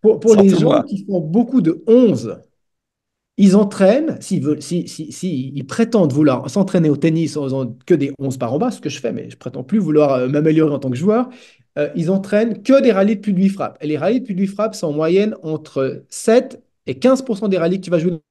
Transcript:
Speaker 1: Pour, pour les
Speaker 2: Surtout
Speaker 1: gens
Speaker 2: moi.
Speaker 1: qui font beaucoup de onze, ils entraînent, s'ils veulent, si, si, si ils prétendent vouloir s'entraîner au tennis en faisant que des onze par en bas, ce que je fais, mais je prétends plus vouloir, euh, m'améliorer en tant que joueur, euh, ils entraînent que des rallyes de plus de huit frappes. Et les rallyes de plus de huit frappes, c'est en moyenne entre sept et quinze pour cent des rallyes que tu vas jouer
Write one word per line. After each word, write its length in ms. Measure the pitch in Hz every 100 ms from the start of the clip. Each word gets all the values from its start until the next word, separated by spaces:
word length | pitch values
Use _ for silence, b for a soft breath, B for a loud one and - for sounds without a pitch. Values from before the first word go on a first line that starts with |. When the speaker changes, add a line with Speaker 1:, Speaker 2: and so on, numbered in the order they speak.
Speaker 1:
Pour, 180 | 214 220
pour 160 | 220 214
les 120 | 196
Speaker 2:
Surtout 120 | 170
Speaker 1:
gens 60 | 151
Speaker 2:
moi. 160 | 139 -
Speaker 1:
qui 180 | 196 -
font 140 | 190
beaucoup 420 | 156 185 240 262
de 200 | 160 - -
onze, 520 | 233 240 131 113 87 _ _ _ _ _ _ _ _ _ -
ils 200 | 196 196
entraînent, 640 | 196 - 190 247 320 -
s'ils 220 | - 185
veulent, 180 | 131 147
si, 260 | - 175 135
si, 260 | - 156
si 400 | - 185 143 135
ils 120 | 143 131
prétendent 460 | - 226 214 160
vouloir 360 | 131 151 123 123
s'entraîner 400 | 196 190 185 156
au 60 | 143
tennis 400 | 165 160 151 147
en 60 |
faisant 320 | 139 135 127 - -
que 80 |
des 180 | 170 139 143
onze 180 | 135 131
par 160 | 120
en 60 | 139
bas, 120 | 247
ce 100 | -
que 80 | 151
je 100 | -
fais, 120 | 113
mais 180 | 110 -
je 60 | -
prétends 280 | 131 135
plus 140 | 131 214
vouloir, 340 | 170 151 147
euh, 160 | 131 127
m'améliorer 460 | 147 156 156 156
en 40 | 143
tant 120 | 131
que 60 | 120
joueur, 340 | 180 220 247 B B B _ -
euh, 100 | 147
ils 160 | - 170
entraînent 520 | 190 190 208 233 208
que 200 | - 269
des 100 | 254
rallyes 240 | 190 202 214
de 40 |
plus 100 | -
de 60 | 180
huit 100 | 196
frappes. 300 | 196 123 -
Et 60 | 151
les 100 | 151
rallyes 240 | 165 254
de 60 | 254
plus 80 |
de 60 | 180
huit 40 | 196
frappes, 260 | 196 220
c'est 100 | 220
en 80 | 170
moyenne 440 | 147 160 185 214 214
entre 600 | 160 156 156 - 135 - _
sept 520 | - - 233 262 - _ _ -
et 120 | 135
quinze 240 | 240 262
pour 160 | 262 202
cent 100 | 214
des 80 | 190
rallyes 220 | 165 190
que 40 |
tu 60 | 180
vas 80 | 175
jouer 200 | 180 165 _